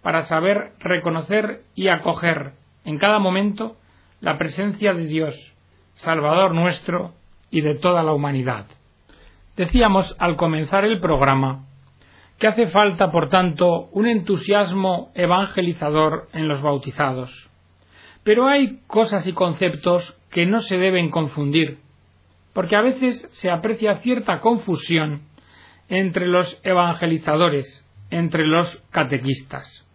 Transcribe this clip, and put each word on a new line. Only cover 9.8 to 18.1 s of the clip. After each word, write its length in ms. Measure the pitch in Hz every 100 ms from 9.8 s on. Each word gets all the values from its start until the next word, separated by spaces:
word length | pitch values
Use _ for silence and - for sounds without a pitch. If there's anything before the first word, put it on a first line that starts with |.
| 220 190 185 -
al 180 | 170 165
comenzar 480 | 170 156 151 196 208
el 140 | 214
programa 680 | 170 147 139 135 135 135 - - _ _ _ _ _ _
que 80 | 220
hace 200 | 214 214
falta, 440 | 185 208 170 190
por 180 | 165 151
tanto, 600 | 190 180 147 175 165 -
un 160 | 196 226
entusiasmo 1040 | 226 170 190 - 202 190 190 190 175 -
evangelizador 1160 | - 175 180 196 - 175 165 151 151 156 156 -
en 140 | 160 156
los 140 | 143
bautizados. 880 | 147 139 135 - 143 127 123 - - _ _ _ _ _ -